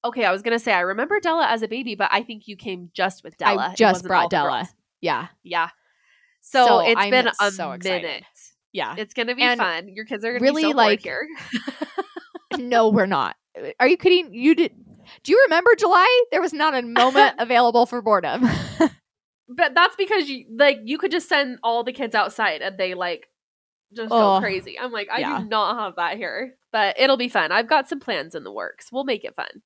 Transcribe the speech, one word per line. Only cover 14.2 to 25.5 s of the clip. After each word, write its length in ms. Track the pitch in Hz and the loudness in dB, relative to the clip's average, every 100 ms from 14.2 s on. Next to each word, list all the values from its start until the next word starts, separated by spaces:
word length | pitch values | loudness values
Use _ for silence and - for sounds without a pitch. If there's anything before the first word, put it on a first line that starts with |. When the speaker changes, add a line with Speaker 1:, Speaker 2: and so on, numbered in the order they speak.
| 302 | 0
Speaker 2:
You 200 | 214 269 | 0 2
did, 180 | 330 339 - - - - - | 4 0 -4 -20 -20 -20 -18
do 100 | - | 2
you 80 | 415 523 | 4 6
remember 240 | 330 381 427 | 6 4 4
July? 460 | 392 359 392 494 480 | 4 4 6 4 2
There 120 | 349 | 0
was 100 | 339 | -2
not 220 | 311 311 | 0 0
a 80 | 262 | 0
moment 520 | 240 240 254 269 - | -2 2 4 6 4
Speaker 1:
<laughs> 40 | - | 4
Speaker 2:
available 480 | 240 240 240 233 240 | 2 4 4 4 2
for 160 | 240 | 0
boredom. 440 | 214 202 - 160 254 - - - | 2 2 2 0 0 0 -6 0
<laughs> 120 | 320 - _ _ _ _ _ | 0 0 _ _ _ _ _
Speaker 1:
But 220 | 247 311 | -2 0
that's 220 | 294 359 - | 4 2 0
because 320 | 381 415 285 | 0 0 -2
you, 160 | 262 - 226 | -8 -12 2
like, 220 | 285 277 | 4 4
you 120 | 220 302 | -6 -4
could 140 | 381 | -2
just 180 | 330 - | -4 0
send 300 | 302 262 247 | -2 -2 -4
all 180 | 233 233 | -2 -2
the 100 | 226 | -4
kids 220 | 254 240 | -6 -4
outside 480 | 220 202 - 208 156 | -2 -2 -2 -4 -2
and 160 | 190 190 | -8 -4
they, 160 | 185 | -6
like, 320 | 180 175 165 _ _ _ _ _ _ _ | -4 -6 -8 _ _ _ _ _ _ _
just 160 | 220 220 | -12 -2
go 260 | 233 208 190 | 2 4 4
Speaker 2:
Ugh. 40 | |
Speaker 1:
crazy. 360 | 208 190 - - | 0 -6 -10 -12
I'm 140 | 247 | -10
like, 160 | 226 - | -8 -6
"I 80 | 240 | -4
Speaker 2:
Yeah. 220 | 254 - | -4 -6
Speaker 1:
do 40 | |
not 280 | 208 | -4